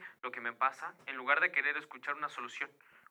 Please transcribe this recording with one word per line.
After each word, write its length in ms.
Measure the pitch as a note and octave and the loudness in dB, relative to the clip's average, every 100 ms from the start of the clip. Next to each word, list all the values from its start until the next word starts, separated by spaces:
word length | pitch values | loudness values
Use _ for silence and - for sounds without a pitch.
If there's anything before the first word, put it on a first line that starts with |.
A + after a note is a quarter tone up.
| - - | -10 -8
lo 80 | B2 | -6
que 120 | A#2+ | -4
me 120 | A#2+ | -4
pasa, 420 | A#2 C3 - E3 - - | 2 2 2 -10 -10 -10
en 100 | C3+ | -2
lugar 240 | B2+ D3+ | 4 6
de 100 | E3+ | 6
querer 240 | C#3 C#3+ D3 | 4 2 0
escuchar 360 | D3 - D3 | -4 -8 -4
una 160 | C#3+ D3 | -2 -2
solución, 400 | - A#2+ - C#3+ - - - - | -4 -8 -6 -8 -10 -20 -20 -20